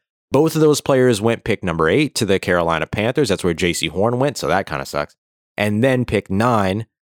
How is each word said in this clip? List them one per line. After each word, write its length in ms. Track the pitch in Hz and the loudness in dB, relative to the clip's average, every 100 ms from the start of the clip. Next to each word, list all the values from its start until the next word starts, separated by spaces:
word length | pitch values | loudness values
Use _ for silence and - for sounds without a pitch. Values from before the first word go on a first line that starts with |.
| _ _ _ | _ _ _
both 240 | 131 160 156 | 2 2 4
of 40 | |
those 220 | 156 147 | 2 2
players 400 | - 135 127 107 | 2 4 4 2
went 220 | 110 104 | 0 -2
pick 200 | - 101 | -2 -4
number 240 | 90 82 80 | -2 0 2
eight 260 | 117 151 - | 2 0 -2
to 100 | 98 | 0
the 140 | 95 | 0
Carolina 460 | - 90 82 82 78 | 2 0 2 -2 -2
Panthers. 420 | - 107 131 127 | -4 -2 -2 0
That's 160 | 90 | 0
where 100 | 90 | -2
J 180 | 82 90 | 0 -2
C 140 | 82 78 | -2 -4
Horn 320 | 80 110 123 | -2 -2 0
went, 180 | 143 - | -2 -2
so 120 | 67 | -2
that 180 | 90 95 | -2 -2
kinda 180 | 73 | -8
sucks. 300 | 67 71 76 _ _ _ _ - | -6 -6 -8 _ _ _ _ -4
And 260 | 107 104 | -2 0
then 220 | 131 127 | 0 0
pick 240 | 120 104 - | 0 -4 -2
nine 580 | 95 120 113 98 98 113 _ | -2 0 2 0 -2 -8 _